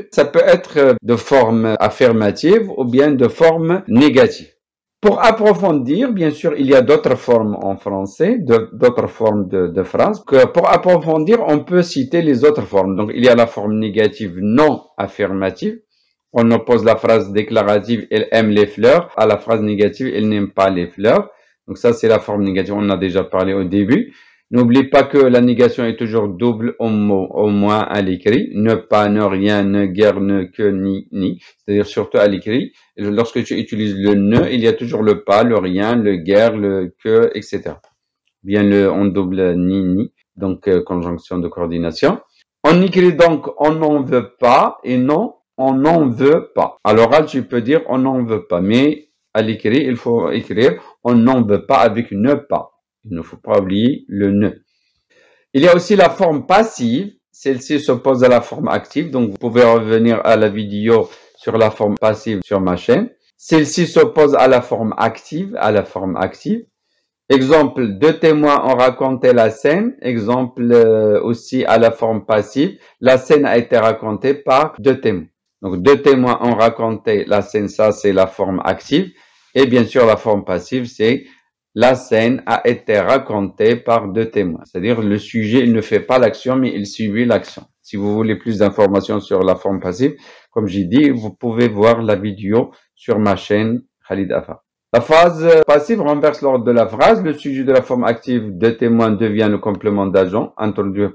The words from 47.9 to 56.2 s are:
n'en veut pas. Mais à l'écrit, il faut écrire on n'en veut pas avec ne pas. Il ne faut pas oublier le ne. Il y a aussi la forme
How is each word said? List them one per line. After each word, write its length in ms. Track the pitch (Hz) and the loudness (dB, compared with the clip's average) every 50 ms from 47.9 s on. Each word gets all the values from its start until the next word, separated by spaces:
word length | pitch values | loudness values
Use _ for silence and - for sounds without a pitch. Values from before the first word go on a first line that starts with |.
| 127 131 | -4 -2
n'en 240 | 131 135 131 127 123 | -2 -2 -2 -2 -4
veut 240 | 113 110 104 - - | -2 -4 -4 -4 -4
pas. 140 | 90 87 | -4 -2
Mais 480 | 95 98 110 123 139 151 151 - - _ _ _ _ _ - | 0 2 2 2 2 2 0 -2 -8 _ _ _ _ _ -4
à 80 | 110 110 | -2 -2
l'écrit, 400 | 110 107 104 - 107 113 147 147 | -2 -4 -4 -2 -2 0 0 0
il 100 | 131 127 | -2 -4
faut 360 | 120 - 120 117 117 85 73 | -6 -4 -2 -2 -2 -2 -2
écrire 500 | - 113 104 - 95 101 117 156 175 - - - - _ - | -4 -6 -6 -6 -2 0 0 0 0 -2 -8 -18 -18 _ -2
on 100 | 120 123 | 0 2
n'en 300 | 117 113 127 131 127 117 | 4 4 4 2 2 2
veut 220 | 101 104 98 - - | 0 0 -2 0 0
pas 100 | 135 110 | 2 2
avec 340 | 113 117 101 113 117 - | 2 2 0 -2 -6 -6
ne 220 | 104 98 107 135 147 | -4 -2 0 0 0
pas. 380 | 143 - - 92 78 - - _ _ _ _ _ _ _ | -2 -2 -4 -6 -6 -6 -8 _ _ _ _ _ _ _
Il 100 | 110 92 | -12 -12
ne 60 | 82 | -10
faut 160 | 82 - - - | -12 -12 -18 -14
pas 220 | - - 107 104 | -6 -2 0 0
oublier 460 | 95 95 95 101 113 123 151 - - - | 0 0 -2 0 0 0 -2 -4 -8 -10
le 220 | 90 98 101 98 | -6 -2 -2 0
ne. 200 | 101 101 104 95 - - _ _ _ _ _ _ _ _ _ _ _ _ _ _ _ _ _ _ - | 0 0 0 -2 -4 -8 _ _ _ _ _ _ _ _ _ _ _ _ _ _ _ _ _ _ -2
Il 100 | 135 151 | 2 4
y 60 | 175 | 4
a 60 | 175 | 4
aussi 200 | 180 175 - 214 | 4 2 2 2
la 140 | 196 180 190 | 4 4 4
forme 360 | - - | 2 0